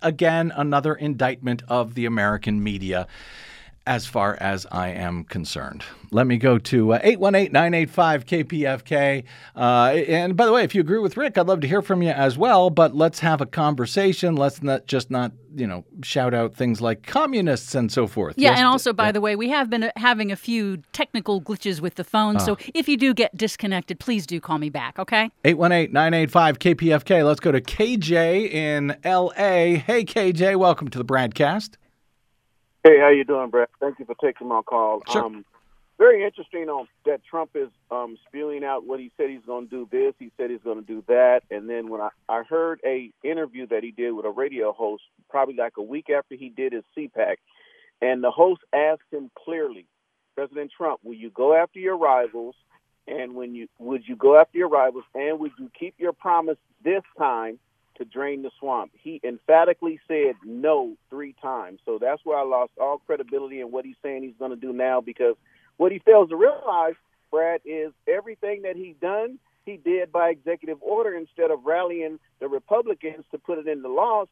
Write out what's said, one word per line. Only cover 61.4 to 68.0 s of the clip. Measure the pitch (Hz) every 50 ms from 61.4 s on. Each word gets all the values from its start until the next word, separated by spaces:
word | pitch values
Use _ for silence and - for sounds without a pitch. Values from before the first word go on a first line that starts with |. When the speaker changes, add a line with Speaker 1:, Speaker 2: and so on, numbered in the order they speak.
Speaker 3:
times. | - 135 131 120 101 90 95 98 _
So | - 113 107
that's | 117 123 143 151 -
why | 160 151 143
I | 139
lost | 135 127 123 123 120 _ -
all | 127 139 143 143 _
credibility | - 156 139 135 120 127 139 139 135 135 135
in | 123 117
what | 120 131 131
he's | 135 127 _ -
saying | 143 139 131 135
he's | 131 117 110
gonna | 131 131 127
do | 120 127 131 123
now, | 123 127 131 127 127
because | 120 113 117 - 123 117 113 - _ _ _ _ _ _ _
what | - 156 180
he | 196 208
fails | - - 220 214 196 160
to | 165
realize, | 165 208 523 605 - - 494 185 170 165 160 165 _ _ _ _ _ _ _ -
Brad, | 156 165 165 170 160 -
is | - 156 160 156 160 - _